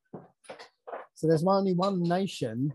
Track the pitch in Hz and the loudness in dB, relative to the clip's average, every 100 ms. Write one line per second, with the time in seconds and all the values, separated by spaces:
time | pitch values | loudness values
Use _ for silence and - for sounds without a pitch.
0 | _ - - _ - - - _ - - | _ -18 -18 _ -20 -20 -20 _ -16 -14
1 | - - 156 160 180 196 196 175 196 185 | -16 -4 2 2 4 2 2 2 0 0
2 | 170 180 196 - 123 117 143 | 0 0 -2 -4 -6 -2 -4